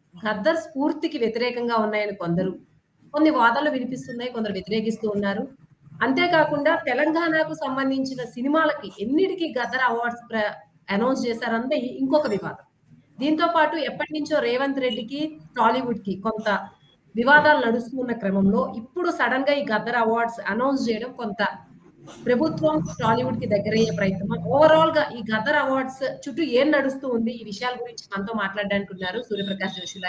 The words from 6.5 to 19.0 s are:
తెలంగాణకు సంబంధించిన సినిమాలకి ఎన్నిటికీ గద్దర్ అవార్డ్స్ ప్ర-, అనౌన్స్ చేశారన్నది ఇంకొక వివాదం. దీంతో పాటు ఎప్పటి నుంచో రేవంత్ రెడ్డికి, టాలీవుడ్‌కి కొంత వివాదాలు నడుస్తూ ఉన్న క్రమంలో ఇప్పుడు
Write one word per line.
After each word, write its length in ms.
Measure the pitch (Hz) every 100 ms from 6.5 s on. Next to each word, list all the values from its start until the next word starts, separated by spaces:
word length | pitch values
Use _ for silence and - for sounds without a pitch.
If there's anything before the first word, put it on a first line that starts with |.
| 285 294 330 277
తెలంగాణకు 680 | 247 311 320 339 320 311
సంబంధించిన 720 | 311 277 269 269 269 262 254
సినిమాలకి 680 | 226 240 269 311 311 - 196 -
ఎన్నిటికీ 540 | 220 311 381 349 320 247
గద్దర్ 220 | 233 254
అవార్డ్స్ 480 | 254 233 240 - -
ప్ర-, 240 | 226 208 - - _ -
అనౌన్స్ 380 | 202 247 262 240
చేశారన్నది 480 | 226 233 226 269 294
ఇంకొక 500 | 240 - 262 302 277
వివాదం. 380 | 196 151 - - _ _ - _ -
దీంతో 260 | 285 311 339
పాటు 220 | 339 302 311
ఎప్పటి 440 | 269 - 294 302
నుంచో 180 | 285 294
రేవంత్ 380 | 233 254 277 262
రెడ్డికి, 600 | 254 233 226 277 311 - - 247
టాలీవుడ్‌కి 640 | 226 254 247 196 202 175
కొంత 380 | 220 214 208 190 - - _ _ _ 220
వివాదాలు 500 | 247 294 302 294 233
నడుస్తూ 340 | 233 - 262
ఉన్న 120 | 240
క్రమంలో 640 | - 196 196 196 240 262 233
ఇప్పుడు 340 | - 359